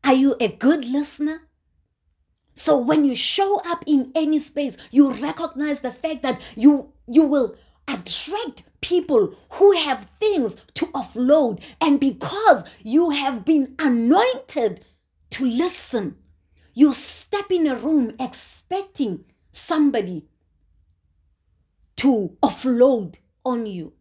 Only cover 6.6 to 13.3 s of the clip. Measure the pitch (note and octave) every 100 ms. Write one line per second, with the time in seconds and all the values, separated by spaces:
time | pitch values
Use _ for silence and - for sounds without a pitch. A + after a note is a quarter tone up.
6.6 | B3+ C#4+ - _ - A#3+ D4+ C#4+ A3 -
7.6 | _ _ - A#3+ F3 - - G4+ G4+ -
8.6 | _ _ - F4+ F4 B3+ F#3 - _ -
9.6 | G4+ F4+ D4+ A#3+ G3+ _ G#4+ F#4+ A#3 -
10.6 | _ - - C4+ - - B3 D4+ B3+ F#3+
11.6 | - - D#4+ C#4+ C#4 F#3+ - G4 G#4+ B3+
12.6 | E3 - A3 C4+ E4+ C#4+ C#4